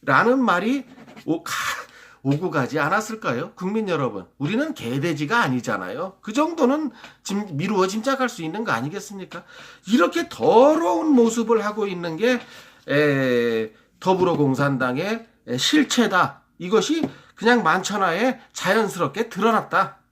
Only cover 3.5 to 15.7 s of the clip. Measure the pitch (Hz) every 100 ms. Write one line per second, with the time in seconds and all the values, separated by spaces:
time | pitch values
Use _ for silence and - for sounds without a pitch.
3.5 | - 185 214 214 165 131 101 92 _ 143
4.5 | 220 311 - 117 131 170 143 147 233 190
5.5 | 127 117 104 90 113 185 - - 220 320
6.5 | 330 247 285 302 - - - - 196 208
7.5 | 139 190 202 185 214 226 269 254 - 160
8.5 | 190 220 120 131 190 190 196 175 170 -
9.5 | - - - - 233 349 339 339 - 143
10.5 | 202 277 311 339 339 320 269 233 226 214
11.5 | 226 208 208 202 180 175 160 226 247 -
12.5 | - - _ - 143 147 139 131 123 120
13.5 | 113 110 _ _ _ 180 185 185 151 143
14.5 | 131 143 135 127 127 185 226 - _ -
15.5 | 123 -